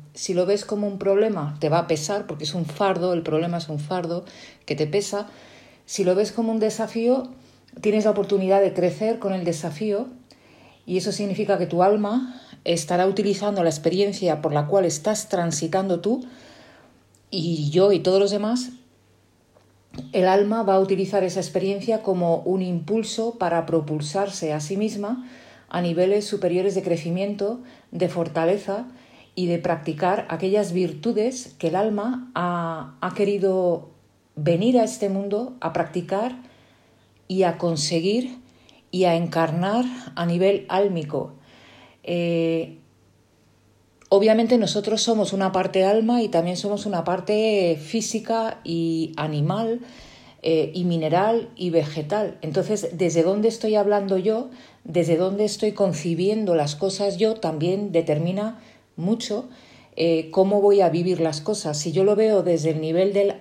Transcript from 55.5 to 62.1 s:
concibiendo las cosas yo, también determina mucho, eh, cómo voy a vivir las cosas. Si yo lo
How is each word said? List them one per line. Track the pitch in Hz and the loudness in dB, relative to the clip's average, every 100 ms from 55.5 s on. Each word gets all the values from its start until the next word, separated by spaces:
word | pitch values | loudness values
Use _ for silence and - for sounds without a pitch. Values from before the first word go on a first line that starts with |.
| - 214 | 0 -2
concibiendo | 208 196 147 170 170 190 214 202 | 2 0 0 -2 0 0 0 2
las | 165 147 | 2 0
cosas | - 190 190 202 175 | -2 -4 0 -2 0
yo, | 220 220 | 0 0
también | 165 156 170 196 202 | -4 -2 -2 -2 0
determina | 165 160 151 170 190 214 233 - - _ - | 0 2 0 0 -2 -4 -8 -20 -20 _ -6
mucho, | 175 226 - 214 262 - - - - - | -2 -2 -2 -6 -6 -18 -20 -20 -16 -2
eh, | 170 165 160 | 2 2 0
cómo | 190 190 208 | 2 4 6
voy | 202 202 | 6 6
a | 175 | 4
vivir | 160 180 175 | 2 0 0
las | 160 151 | 0 -2
cosas. | - 208 156 151 | -4 -4 -4 -4
Si | 175 | -2
yo | 156 | 2
lo | 190 | 2